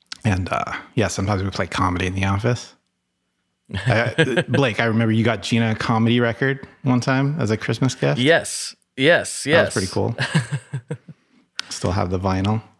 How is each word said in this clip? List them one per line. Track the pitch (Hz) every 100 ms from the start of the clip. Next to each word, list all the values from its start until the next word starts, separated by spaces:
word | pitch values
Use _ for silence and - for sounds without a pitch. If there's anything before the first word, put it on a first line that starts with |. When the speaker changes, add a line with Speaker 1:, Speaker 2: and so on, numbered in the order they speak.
| _ - 110
Speaker 1:
And, | 92 90
uh, | - - - - -
yeah, | 98
sometimes | - 98 98
we | 98
play | - 95
comedy | - 90 90 92
in |
the | 95 98
office. | 101 120 120 - _ _ _ _ _ _ _ _ _ -
I, | 98 120 113 117 - 139 117 -
Speaker 2:
<laughs> |
Speaker 1:
Blake, | 120 131 104
I | 117
remember | 110 113
you | 110
got | 113 107
Gina | - 117 113
a | 107
comedy | - 113 117 120
record | 117 113 135 139 - -
one | 127 123
time | 131 131 139 156
as | 107
a | 110
Christmas | - 117 131 -
gift. | 143 143
Speaker 2:
Yes, | 131 160 - - - - _ -
yes, | 139 160 92 - 135
yes. |
Speaker 1:
That | 165 110
was |
pretty | 113 95
cool. | - 107 117 127 156 117 143 - 135 -
Speaker 2:
<laughs> | 147 - - _ _ _ - -
Speaker 1:
Still | - 92
have | 95 92
the | 95
vinyl. | 95 92 98 110 -